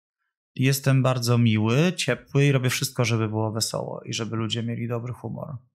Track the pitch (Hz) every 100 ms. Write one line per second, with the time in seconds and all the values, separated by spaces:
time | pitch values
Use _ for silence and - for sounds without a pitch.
0 | _ _ _ _ _ - 131 139 - 135
1 | 127 127 117 120 117 107 107 123 175 180
2 | - 120 - 139 143 135 123 - 131 -
3 | 117 113 110 107 110 110 107 104 - -
4 | - 110 113 110 113 113 117 117 117 120
5 | 120 117 113 101 - 117 _